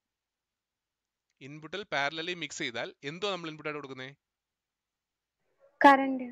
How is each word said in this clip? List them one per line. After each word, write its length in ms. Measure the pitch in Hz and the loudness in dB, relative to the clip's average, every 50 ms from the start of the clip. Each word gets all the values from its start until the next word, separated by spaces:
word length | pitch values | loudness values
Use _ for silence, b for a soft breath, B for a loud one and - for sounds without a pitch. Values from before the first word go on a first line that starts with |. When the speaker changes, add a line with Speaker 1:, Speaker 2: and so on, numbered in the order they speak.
| _ _ _ _ _ _ _ _ _ _ _ _ _ _ _ _ _ _ _ _ _ _ _ _ _ _ _ _ | _ _ _ _ _ _ _ _ _ _ _ _ _ _ _ _ _ _ _ _ _ _ _ _ _ _ _ _
Speaker 1:
ഇൻപുട്ടിൽ 420 | - 135 147 156 156 156 180 196 208 | -18 -16 -16 -16 -14 -10 -10 -10 -6
പാരലലി 500 | - 156 139 143 143 160 160 160 175 180 | -2 -2 0 0 0 -2 -4 -6 -6 -6
മിക്സ് 240 | 170 156 143 - | -6 -8 -8 -6
ചെയ്താൽ 380 | - 160 127 110 117 139 185 - _ - | -6 -6 -6 -4 -6 -6 -8 -10 _ -10
എന്തോ 280 | 139 160 180 202 202 | -10 -8 -4 -4 -4
നമ്മൾ 180 | 190 175 170 160 | -4 -4 -6 -10
ഇൻപുട്ട് 200 | 156 156 151 151 | -12 -8 -8 -8
ആയിട്ട് 80 | 147 | -8
കൊടുക്കുന്നേ? 380 | 147 143 131 135 131 127 135 143 - _ _ _ _ _ _ _ _ _ _ _ _ _ _ _ _ _ _ _ _ _ _ _ _ _ _ _ _ - - _ _ - | -8 -10 -12 -12 -12 -12 -14 -16 -20 _ _ _ _ _ _ _ _ _ _ _ _ _ _ _ _ _ _ _ _ _ _ _ _ _ _ _ _ -20 -20 _ _ 10
Speaker 2:
കറന്റ്. 380 | 285 277 269 269 269 262 254 254 240 | 10 10 10 6 0 -2 -4 -8 -12